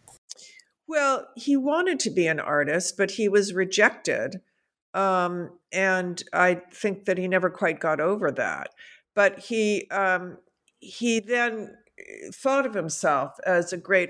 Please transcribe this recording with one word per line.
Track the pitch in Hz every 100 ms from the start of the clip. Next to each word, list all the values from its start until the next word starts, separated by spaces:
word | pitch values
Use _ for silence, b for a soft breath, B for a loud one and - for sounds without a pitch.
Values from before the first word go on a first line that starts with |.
| - - - - B B B B -
Well, | 311 277 262 - -
he | 285 277
wanted | 262 320 370 285
to | 214
be | 180 165
an | 156
artist, | - 147 147 165 185 -
but | 190
he | - 208
was | 202 202
rejected. | 180 185 196 214 - - 120 123 180 _ _ _ _ _
Um, | 190 196 185 175 175 170 - _
and | 185 190 185 180 175 -
I | 170 180 175 -
think | - 214 190 -
that | 185
he | 185
never | 185 180
quite | 180 226 226
got | 165 151
over | 160 208 165
that. | 131 104 71 71 - B B B
But | - 202 196
he, | - 226 214 208 -
um, | 196 190 185 180 151 _ _ _ _
he | 202 - 240 226
then | 202 240 240 220 202 - _ - - 53 -
thought | - 269 269 262
of |
himself | 208 160 - 170 143 139 - -
as | 175 175
a | 180
great | 175 190